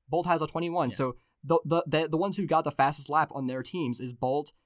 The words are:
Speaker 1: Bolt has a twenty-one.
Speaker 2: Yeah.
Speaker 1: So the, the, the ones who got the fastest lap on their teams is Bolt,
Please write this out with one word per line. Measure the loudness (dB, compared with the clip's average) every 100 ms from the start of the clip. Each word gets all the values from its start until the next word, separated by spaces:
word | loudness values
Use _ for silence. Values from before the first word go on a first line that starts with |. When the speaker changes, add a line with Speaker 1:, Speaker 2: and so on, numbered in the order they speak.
| -4
Speaker 1:
Bolt | 0 2
has | 2
a | 0
twenty-one. | -2 -2 0 0
Speaker 2:
Yeah. | 0
Speaker 1:
So | -2 -4 _ _ 2
the, | 2 4 0 2
the, | 0 2
the | 0
ones | 0 -2
who | 2
got | 2 2
the |
fastest | 2 2 2 0
lap | 0 0
on | -2 -4
their | -4
teams | -6 -4 -4 -4
is | -6
Bolt, | -4 -2 -2 -4 _